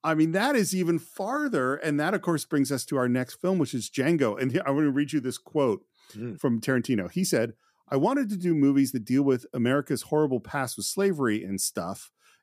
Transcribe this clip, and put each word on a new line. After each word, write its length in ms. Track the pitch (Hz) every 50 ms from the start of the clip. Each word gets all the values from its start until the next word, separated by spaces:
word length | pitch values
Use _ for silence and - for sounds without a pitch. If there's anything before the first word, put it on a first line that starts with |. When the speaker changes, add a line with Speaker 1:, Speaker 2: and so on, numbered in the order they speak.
| -
Speaker 1:
I 100 | 160 160
mean, 180 | 156 160 160
that 220 | 160 190 220 277 294
is 200 | 247 202 143 185
even 240 | 185 180 160 170 160
farther. 760 | 165 - - - 196 208 254 294 302 285 220 151 127 127 139
And 220 | 147 - 160 147 147
that, 140 | 151 170
of 80 | 208 190
course, 240 | - 175 170 147 -
brings 260 | _ - 143 139 127
us 140 | 143 127 -
to 120 | - 147 135
our 100 | 123 123
next 280 | 123 127 127 127 -
film, 220 | - - 180 190 185
which 140 | 147 127
is 160 | - 123 107 -
Django. 500 | - - 127 151 170 160 135 113 101 -
And 200 | 127 131 117 - -
I 40 | 139
want 140 | 139 147 156
to 60 | 147
read 220 | 131 139 147 135 156
you 60 | 151
this 180 | 120 127 117 -
quote 480 | _ - - 156 139 123 104 92 _ _ _ _ _ _
Speaker 2:
Mm. 260 | - 107 113 123 143 156
Speaker 1:
from 220 | - 139 117 113
Tarantino. 500 | 113 - 131 123 117 - 131 104 92 85
He 140 | - 175 190
said, 300 | - - 127 110 117 107 _ _ _ _ _ _ _
"I 80 | 139
wanted 320 | 135 147 220 269 285 269 202
to 80 | 214
do 180 | 185 180 175 165
movies 380 | 151 139 139 139 139 139 127
that 140 | - 123 107
deal 160 | - 123 135
with 240 | 143 139 131 120 - - -
America's 480 | 123 117 123 131 143 139 - 147 120
horrible 380 | - - 151 151 156 143 131 120
past 360 | - - - 147 135 123 -
with 80 | - 101
slavery 580 | - - 190 196 196 185 147 135 117 104 110
and 160 | - 95 98 92
stuff, 520 | - - - 104 85 87 - - - - _ _ _ _ _ _